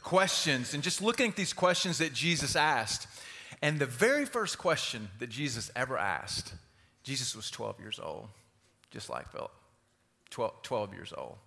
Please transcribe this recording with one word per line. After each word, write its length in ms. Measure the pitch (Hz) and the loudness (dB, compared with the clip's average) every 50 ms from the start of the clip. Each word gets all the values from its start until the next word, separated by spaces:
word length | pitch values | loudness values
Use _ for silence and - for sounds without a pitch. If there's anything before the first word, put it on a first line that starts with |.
| - | -2
Questions, 680 | - 165 185 190 185 - - - 160 139 127 123 120 - | 4 6 6 6 6 4 2 4 4 2 2 0 -2 -4
and 100 | 143 139 | -2 0
just 180 | 180 170 - | 0 0 2
looking 280 | 185 226 233 - 254 226 | 2 2 4 4 2 2
at 80 | 185 | 2
these 160 | - 185 - - | 0 -2 -2 2
questions 460 | - 180 180 180 - - 185 160 135 | 4 6 6 6 6 2 0 2 0
that 120 | 165 151 | 0 0
Jesus 460 | 131 113 143 170 170 135 143 135 - | 0 0 2 2 2 2 2 2 4
asked. 500 | 165 151 156 143 120 107 - - - - - - - - - - - - - - - | 4 6 6 6 4 2 0 -2 -4 -6 -10 -14 -16 -16 -14 -14 -16 -16 -16 -6 0
And 180 | - 147 156 151 | 2 2 4 2
the 60 | 143 | 0
very 400 | 123 120 120 202 240 277 294 285 | 0 2 4 4 6 6 4 2
first 320 | 269 - 240 214 165 - | 0 0 -2 -2 -2 -4
question 500 | - - 180 156 139 - - - 117 107 101 95 110 | 0 2 2 2 2 0 -4 -4 -6 -8 -10 -8 -10
that 100 | 123 117 | -10 -8
Jesus 420 | 107 131 147 139 117 113 98 - - | -4 -4 -4 -2 -2 -4 -6 -6 -2
ever 240 | 120 131 127 131 | -2 -2 -2 0
asked, 560 | - 92 98 87 65 - - - - - - - - - _ _ _ _ _ _ _ _ | -2 0 0 -2 -2 -4 -4 -6 -6 -6 -8 -14 -16 -18 _ _ _ _ _ _ _ _
Jesus 340 | 131 139 131 127 - - | -6 -4 -4 -4 -4 -6
was 120 | 110 107 - | -6 -8 -10
twelve 300 | - - 113 107 104 - | -8 -6 -6 -6 -8 -8
years 180 | - 107 104 | -10 -12 -10
old, 300 | - - 80 76 - - 101 - - _ _ _ _ _ _ _ _ _ _ | -8 -8 -8 -8 -8 -12 -14 -18 -20 _ _ _ _ _ _ _ _ _ _
just 180 | - 110 - - | -14 -12 -8 -8
like 220 | 60 64 - - | -8 -8 -8 -10
Philip, 220 | - - - - - - _ _ _ _ _ _ _ _ _ _ _ _ _ - | -10 -10 -10 -10 -12 -18 _ _ _ _ _ _ _ _ _ _ _ _ _ -14
twelve, 320 | - - 117 110 - - - | -6 -4 -4 -4 -4 -8 -8
twelve 300 | - 127 110 104 95 - | -4 -2 -2 -2 -4 -6
years 200 | 87 - - - | -12 -12 -12 -10
old. 220 | - 65 60 - - _ | -10 -10 -12 -12 -18 _